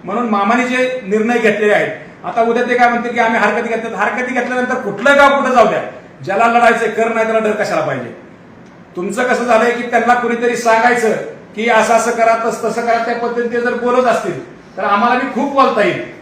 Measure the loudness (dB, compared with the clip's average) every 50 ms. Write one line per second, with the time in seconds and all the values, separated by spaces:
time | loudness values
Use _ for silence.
0 | -8 -6 -4 -2 -2 0 0 0 2 2 2 2 0 0 0 0 -2 -2 -2 -6
1 | -6 -2 -2 0 0 2 0 2 2 0 0 2 2 2 2 2 0 -2 -6 -10
2 | -14 -20 -20 -14 -12 -6 -2 0 0 2 2 0 0 0 2 2 4 2 2 0
3 | -4 -4 -2 0 0 0 2 2 0 0 0 -2 -4 -4 -4 -4 -6 -6 -4 -4
4 | -4 -4 -2 -4 -6 -4 -4 -4 -4 -2 -2 -4 -2 -2 -4 -4 -4 -6 -8 -2
5 | 2 2 6 6 6 6 6 2 0 2 4 4 4 4 2 -2 -4 -6 -12 -16
6 | -18 -20 -20 -16 -8 -4 0 2 2 2 4 4 4 4 4 2 0 -2 0 0
7 | -2 0 0 -2 -2 0 0 0 0 0 -2 -2 -2 -2 -2 -2 -2 -2 -4 -6
8 | -8 -10 -12 -16 -20 -20 -20 -20 -20 -20 -20 -20 -20 -20 -20 -20 -20 -16 -10 -8
9 | -6 -6 -4 -2 -2 0 0 0 2 2 2 2 4 2 0 -2 -4 0 0 0
10 | 2 2 2 2 2 -2 -2 0 0 -2 -2 0 2 2 2 4 4 2 2 2
11 | 0 0 -2 -2 -4 -8 -12 -16 -18 -18 -8 -4 -2 2 2 2 2 4 2 2
12 | 2 0 0 2 2 2 2 2 0 -4 -4 -2 -4 -4 -4 -2 -2 0 0 0
13 | 0 -2 -4 -4 -4 -4 -4 -4 -4 -2 -2 -2 -2 -2 -4 -2 -2 0 2 2
14 | 2 2 2 0 -2 -4 -8 -8 -10 -14 -18 -20 -20 -20 -10 -6 -2 -2 0 2
15 | 2 2 0 0 -2 -2 -4 -4 -4 -2 2 2 2 2 4 2 0 0 0 -4
16 | -8 -10 -14 -18